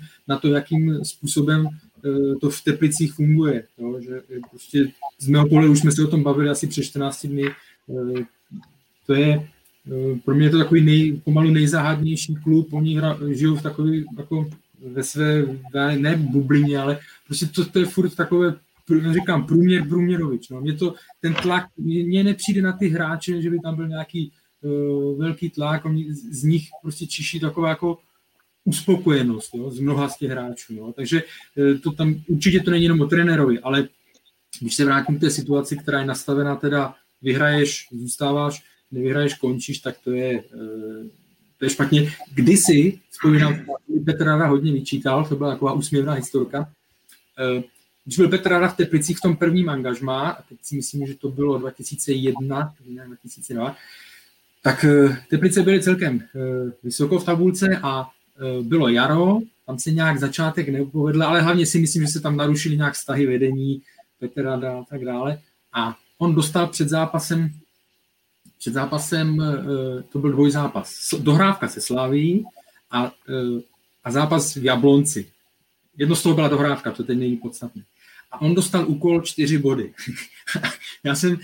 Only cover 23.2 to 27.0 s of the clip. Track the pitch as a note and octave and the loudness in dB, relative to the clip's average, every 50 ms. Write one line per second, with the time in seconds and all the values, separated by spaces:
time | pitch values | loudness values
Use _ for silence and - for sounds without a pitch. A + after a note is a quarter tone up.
23.2 | - F3+ F3 E3+ E3 E3+ E3+ E3+ E3 E3 D#3+ D#3 D#3+ D#3+ D#3+ D#3 D#3 - - E3 | -4 -4 -4 -2 -2 -2 -2 -2 -2 -4 -6 -4 -6 -6 -6 -8 -10 -8 -8 -8
24.2 | D#3 D3 - _ _ _ _ _ C#3+ C#3+ C#3+ C#3+ C#3+ C#3+ C#3+ C#3+ C#3 C#3+ C#3 C#3+ | -8 -8 -10 _ _ _ _ _ -6 -4 -2 -2 -2 -2 -2 -2 -2 -2 -2 -2
25.2 | D#3+ E3 D#3 - F3 D#3+ - D3+ D3 D3+ D#3 D#3 - D#3 D#3 D#3 D#3 D3+ D3+ - | -2 -4 -4 -4 -6 -8 -6 -4 -4 -2 -2 -2 -2 -2 -2 -2 -2 -6 -10 -12
26.2 | A#3 - D3+ B2+ C#3+ D#3 E3+ D#3+ D3+ - - - - D#3+ D3+ - | -12 -12 -8 -2 0 2 2 2 -2 -6 -16 -14 -12 -12 -10 -10